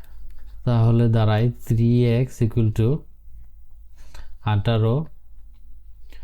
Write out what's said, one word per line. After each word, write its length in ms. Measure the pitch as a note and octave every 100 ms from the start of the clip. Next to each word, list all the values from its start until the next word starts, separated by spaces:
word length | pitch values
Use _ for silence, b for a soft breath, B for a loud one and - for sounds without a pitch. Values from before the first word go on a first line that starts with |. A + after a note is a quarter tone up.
| B B B B B B -
তাহলে 380 | A#2+ A2+ A#2 A#2 A2+
দাঁড়ায় 300 | A2 G#2+ A#2+ A#2 -
থ্রি 240 | A2+ A#2 B2 A#2+ A#2
এক্স 160 | B2+ -
equal 240 | A2 - A2 A2
to 100 | A2+ D3+ - - - - - - - - - B B B B B G#2+
আঠারো 440 | G#2 A2+ A2+ A2 B2+ D#3+ - - - - - - - - - b b